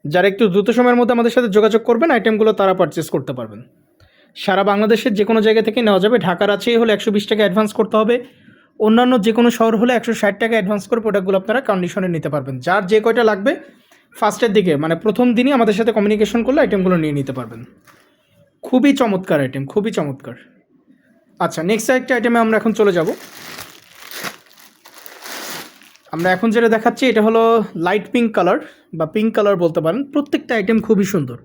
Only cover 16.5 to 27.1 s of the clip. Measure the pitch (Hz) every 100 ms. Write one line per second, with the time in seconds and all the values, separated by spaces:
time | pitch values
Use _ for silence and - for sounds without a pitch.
16.5 | 294 233 196 185 175 156 143 135 127 120
17.5 | 117 123 _ _ _ _ _ _ _ _
18.5 | _ - 254 285 277 233 185 185 156 131
19.5 | 135 139 214 214 208 151 131 - 120 -
20.5 | _ _ _ _ _ _ _ _ _ 175
21.5 | 175 170 220 220 254 254 247 240 240 226
22.5 | 220 220 220 208 175 165 311 - - -
23.5 | - - - - - - - - - _
24.5 | _ - _ - - - - - - -
25.5 | - - - - _ _ 160 180 185 226
26.5 | 226 233 220 233 233 262